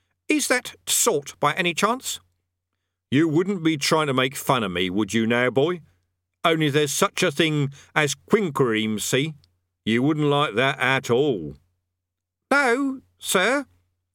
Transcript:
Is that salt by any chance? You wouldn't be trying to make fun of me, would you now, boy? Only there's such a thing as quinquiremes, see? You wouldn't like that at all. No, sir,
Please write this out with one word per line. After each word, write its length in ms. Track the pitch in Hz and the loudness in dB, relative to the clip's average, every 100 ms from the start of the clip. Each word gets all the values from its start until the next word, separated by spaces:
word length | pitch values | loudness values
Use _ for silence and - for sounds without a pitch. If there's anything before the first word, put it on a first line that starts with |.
| _ _ - | _ _ -4
Is 180 | 302 - | -2 0
that 280 | 254 - - - | -2 -2 -12 -4
salt 480 | - - 170 143 - | 0 2 0 -2 -2
by 140 | 143 | -2
any 200 | 151 180 | 0 -2
chance? 460 | 165 202 247 - - - _ _ _ _ _ _ _ _ | 0 0 0 -6 -12 -14 _ _ _ _ _ _ _ _
You 160 | 127 165 | 0 2
wouldn't 360 | 151 185 202 | 2 0 0
be 140 | 160 160 | 0 -2
trying 300 | - 160 151 | 0 0 2
to 60 | |
make 220 | 127 131 139 | 0 0 -2
fun 280 | - 135 | -2 0
of 80 | 104 | 0
me, 180 | 87 92 | -2 -2
would 240 | 92 107 | -2 -2
you 140 | 110 113 | 0 0
now, 220 | 120 123 | 2 0
boy? 320 | 113 147 180 - _ _ _ _ _ | 2 0 -2 -10 _ _ _ _ _
Only 260 | 175 165 156 | 0 2 2
there's 220 | 139 147 | 2 0
such 300 | - 196 - | 0 -2 0
a 80 | 185 | -2
thing 400 | 143 165 151 139 139 - | 2 0 0 -2 -4 -8
as 220 | - 151 143 | -2 -2 -2
quinquiremes, 880 | - 208 196 143 131 110 110 107 | 0 0 0 0 0 0 -2 -4
see? 320 | - 131 156 156 _ _ _ _ - | -2 -2 -2 -6 _ _ _ _ -2
You 160 | 113 | 0
wouldn't 260 | 135 156 151 | 2 0 0
like 280 | 143 147 104 | 0 0 0
that 240 | 135 - | -2 0
at 300 | 127 131 - | 0 0 0
all. 460 | 120 147 110 78 71 _ _ _ _ _ _ _ _ _ | 2 2 0 -6 -14 _ _ _ _ _ _ _ _ _
No, 520 | 277 277 240 277 269 - _ | 0 2 0 -2 -6 -12 _
sir, 460 | - 196 185 277 269 _ _ _ _ | -4 0 2 0 -4 _ _ _ _